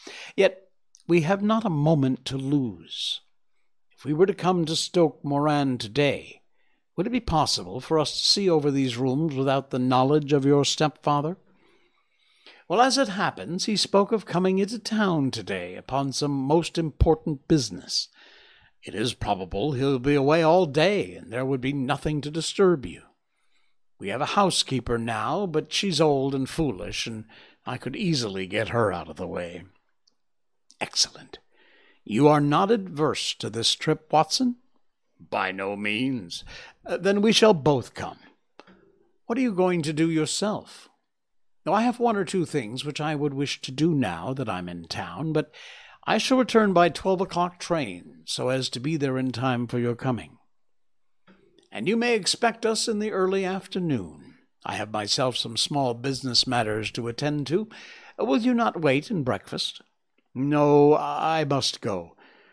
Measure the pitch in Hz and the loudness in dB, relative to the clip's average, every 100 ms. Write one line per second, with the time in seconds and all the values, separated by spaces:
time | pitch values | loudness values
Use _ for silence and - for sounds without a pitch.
0 | - - - - 190 - _ _ _ _ | -20 -18 -6 2 2 0 _ _ _ _
1 | - 170 151 196 208 220 220 151 151 156 | 2 2 4 0 2 0 0 2 4 4
2 | 131 131 - 135 135 147 123 87 80 - | 2 0 -4 -6 0 0 0 -6 -14 -8
3 | - - _ _ _ _ _ _ _ _ | -8 -8 _ _ _ _ _ _ _ _
4 | 131 151 196 - 175 180 160 160 - 180 | -4 2 2 2 0 0 0 -2 0 2
5 | 156 - 143 143 151 147 139 123 104 127 | 2 0 -2 0 2 2 0 -2 -4 0
6 | 143 - - - _ _ _ _ _ - | 0 0 -8 -20 _ _ _ _ _ -6
7 | 208 240 - 160 127 - 90 117 - 160 | -2 -2 0 0 0 -2 -6 -8 0 0
8 | 139 - - 208 190 156 143 139 131 117 | 0 0 0 2 4 2 2 0 0 0
9 | 131 135 165 135 135 135 135 131 127 127 | 0 0 0 0 0 0 0 -2 2 4
10 | 131 151 139 147 135 143 135 - 156 - | 4 2 2 2 4 4 4 0 -2 -2
11 | 151 143 151 190 _ _ _ _ _ _ | 0 0 -2 -8 _ _ _ _ _ _
12 | _ _ _ _ - - - 190 254 247 | _ _ _ _ -20 -16 -2 4 4 4
13 | 233 190 170 - 95 196 - 208 - 196 | 0 0 -2 -4 -6 -4 -2 -2 2 2
14 | 202 220 - 170 185 190 202 226 - 214 | 2 -2 -2 0 2 2 0 -4 -4 0
15 | 196 160 135 113 98 95 87 95 - 135 | 2 2 0 -2 -6 -6 -6 -12 -4 -4
16 | 135 123 147 139 131 165 156 165 160 - | -2 -2 -2 -2 0 0 -2 -4 -2 2
17 | 165 156 165 143 - 156 110 90 - - | 4 4 0 -4 2 2 2 -8 -6 -6
18 | - _ - - - _ _ _ - 90 | -6 _ -20 -20 -20 _ _ _ -10 -4
19 | 120 - 107 95 92 98 143 127 139 131 | -4 -2 -2 -2 -2 -2 -2 0 0 0
20 | 135 143 135 165 160 180 165 135 175 202 | 2 4 4 4 6 4 4 2 2 2
21 | 90 87 82 117 131 135 127 143 127 139 | -4 -10 -8 -6 -2 -2 -2 -2 -2 -2
22 | 156 151 143 160 - - 190 160 101 - | -2 -4 -4 -6 -4 4 4 4 -2 -14
23 | - _ _ _ _ _ _ _ _ - | -20 _ _ _ _ _ _ _ _ -12
24 | 98 120 139 202 190 - - 131 - 117 | -6 -4 0 2 2 2 0 -2 -2 -2
25 | 117 110 113 170 196 156 151 - 202 147 | -2 -4 -2 -2 -2 -2 -2 -2 0 2
26 | 160 139 139 135 131 - 147 92 90 - | 4 2 0 -2 -4 -2 -2 -4 -8 -8
27 | 120 110 - - - _ - 123 127 139 | -8 -10 -14 -20 -20 _ -10 -8 -8 -4
28 | 190 143 110 95 92 104 107 117 104 90 | -2 0 -2 -4 -4 -4 0 2 0 0
29 | 82 - 87 87 87 87 92 _ _ _ | -8 -10 -8 -8 -8 -12 -18 _ _ _
30 | _ _ _ _ _ _ _ - - - | _ _ _ _ _ _ _ -10 -6 -2
31 | - - - - _ _ _ _ _ _ | -2 -4 -20 -20 _ _ _ _ _ _
32 | - 104 147 147 147 151 196 233 185 147 | -4 4 6 6 4 2 2 0 -4 -2
33 | 151 104 - - 110 110 110 - - 156 | -2 -2 -6 -6 -8 -2 -2 0 -2 -2
34 | - 151 156 - 247 247 _ _ _ _ | 0 2 2 0 -2 -2 _ _ _ _
35 | _ _ 80 104 95 95 98 101 104 107 | _ _ -6 -4 -4 -4 -6 -4 -4 -2
36 | 131 123 85 - - - - _ - 175 | -2 -4 -8 -14 -16 -18 -20 _ -8 -2
37 | 190 202 220 - 220 170 147 139 - - | 0 2 4 6 6 6 4 2 -2 -10
38 | - - - _ _ _ - _ _ _ | -12 -12 -20 _ _ _ -20 _ _ _
39 | _ _ - 233 254 180 185 175 151 151 | _ _ -4 0 0 2 2 2 0 0
40 | 165 156 151 - 208 151 - - - _ | 2 2 0 -2 -2 -4 -8 -20 -20 _
41 | _ _ _ _ _ _ 143 202 240 - | _ _ _ _ _ _ 0 2 2 2
42 | 233 202 180 190 151 147 107 127 143 143 | 0 0 0 -2 0 -2 -4 -8 -8 -4
43 | 151 151 147 139 135 - - 131 165 147 | -4 -2 -2 -2 -4 -6 -8 0 2 2
44 | 104 82 98 135 110 92 87 87 85 - | 0 -2 -6 -6 -4 -6 -6 -10 -10 -10
45 | 87 90 160 151 143 - - - - - | -8 -6 -2 -2 -2 -10 -20 -20 -20 -10
46 | - 220 - 262 240 226 208 175 175 - | -2 0 2 2 4 4 6 6 4 2
47 | 190 185 190 175 175 - - 165 113 87 | -2 0 -2 -2 -2 -4 -4 -2 -2 -8
48 | 80 76 80 - 127 131 127 123 139 160 | -16 -18 -10 -4 -2 -2 -4 -6 -4 -2
49 | 139 131 131 117 131 120 117 123 120 113 | -2 -2 -2 -2 -2 0 -2 -2 -2 -2
50 | 131 110 85 - _ _ _ _ _ _ | -4 -4 -6 -20 _ _ _ _ _ _
51 | _ _ _ _ _ _ _ 98 139 226 | _ _ _ _ _ _ _ -6 -2 0
52 | 240 226 170 - 233 226 220 208 - 208 | 0 0 -2 0 -2 0 -2 -2 -2 -2
53 | 214 190 185 190 185 196 - 190 170 123 | -2 -2 0 0 -2 -6 -6 -4 0 -2
54 | 82 - - - _ _ - 101 107 107 | -4 -14 -20 -20 _ _ -8 -6 -4 -4
55 | 104 - 131 117 117 113 - 147 131 117 | -2 0 0 -2 -6 -4 -2 0 -2 -2
56 | 135 131 131 117 - 123 107 107 107 - | -6 -6 -2 0 2 0 0 -2 -4 -6
57 | 117 117 147 147 139 185 220 - - - | -6 -4 -2 -2 -2 -2 -4 -12 -20 -20
58 | - - 233 269 247 233 220 180 151 135 | -14 -6 0 2 2 2 0 0 2 2
59 | - 185 127 98 - 156 - - _ _ | 0 -2 -2 -2 -4 -8 -8 -10 _ _
60 | _ _ _ 123 139 147 147 147 147 151 | _ _ _ -4 0 4 6 8 8 6
61 | 147 147 156 160 147 139 - - 113 95 | 2 -2 0 0 0 0 -2 -4 -6 -6
62 | 85 _ - _ _ | -8 _ -20 _ _